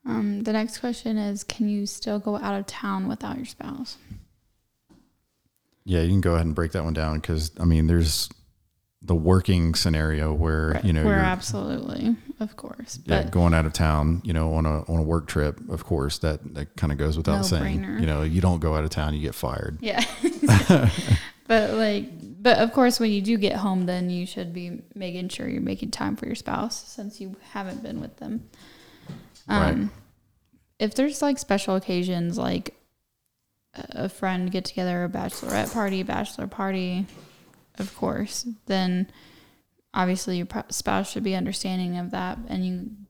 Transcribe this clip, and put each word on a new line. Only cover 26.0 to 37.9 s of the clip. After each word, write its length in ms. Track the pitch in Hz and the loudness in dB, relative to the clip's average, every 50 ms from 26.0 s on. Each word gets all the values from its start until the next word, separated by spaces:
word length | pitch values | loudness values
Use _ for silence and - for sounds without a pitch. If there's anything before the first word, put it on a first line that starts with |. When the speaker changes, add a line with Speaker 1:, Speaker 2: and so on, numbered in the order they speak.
| - - - | -4 -4 -4
Speaker 1:
for 100 | - - | -4 -6
your 80 | - 233 | -8 -8
spouse 400 | - - - - - 208 233 - | -8 -6 -4 -4 -4 -4 -4 -6
since 460 | - - - - - 208 208 214 - | -10 -12 -14 -14 -12 -12 -12 -12 -12
you 160 | 196 190 190 - - - | -14 -14 -14 -16 -18 -12
haven't 320 | - 208 196 185 185 - - | -10 -10 -8 -8 -10 -10 -10
been 160 | - - - | -10 -8 -8
with 160 | 76 - - | -10 -10 -14
them. 320 | - - - 214 - - - - - - - - - - - - - - - - - - - _ - _ - | -14 -10 -8 -8 -8 -8 -12 -20 -20 -20 -20 -20 -20 -20 -20 -20 -20 -18 -16 -16 -16 -18 -20 _ -20 _ 0
Speaker 2:
Right. 220 | 208 202 190 - | 2 4 4 4
Speaker 1:
Um, 220 | - - 202 208 - - - _ _ _ _ _ _ _ _ _ _ _ _ _ _ _ | 2 0 -2 -4 -6 -10 -20 _ _ _ _ _ _ _ _ _ _ _ _ _ _ _
if 160 | 214 214 - | -2 0 2
there's, 260 | - 262 294 285 - | 2 0 0 2 0
like, 160 | 302 285 277 269 | 0 0 0 0
special 380 | - - 196 196 - - 190 | 0 0 0 0 2 0 0
occasions, 600 | 190 - - 185 180 180 185 180 175 170 170 175 | 0 0 0 0 0 0 0 -2 -2 -2 -2 -2
like 380 | 226 - 185 180 - - - - _ _ _ _ _ _ _ _ _ _ _ _ _ _ _ _ _ _ _ _ | -2 -2 -2 -2 -2 -4 -8 -14 _ _ _ _ _ _ _ _ _ _ _ _ _ _ _ _ _ _ _ _
a, 120 | - - - - - - | -16 -14 -12 -8 -6 -6
a 20 | 190 | -6
friend 420 | - - - 190 190 180 180 180 | -6 -4 -4 -2 -2 -2 -2 -2
get 140 | 185 185 185 | -4 -4 -6
together, 400 | - - - 185 180 180 175 175 | -6 -6 -4 -2 -2 0 -2 -2
a 40 | 175 | -4
bachelorette 640 | 185 - 185 185 - - - - - 208 208 - | -4 -4 -6 -6 -8 -8 -8 -4 -2 -2 -2 -2
party, 300 | - 233 208 196 190 185 | -2 -2 -2 0 -2 -2
bachelor 460 | 185 190 185 196 208 - - - 196 196 | -4 -4 -4 -4 -4 -6 -8 -10 -10 -10
party, 580 | - - 196 196 190 190 185 180 180 180 196 - - - - - - - - - _ _ _ _ _ - | -6 -6 -4 -2 -2 -2 -4 -2 -2 -4 -4 -6 -8 -20 -20 -20 -20 -20 -20 -20 _ _ _ _ _ -10
of 180 | 196 190 | -10 -10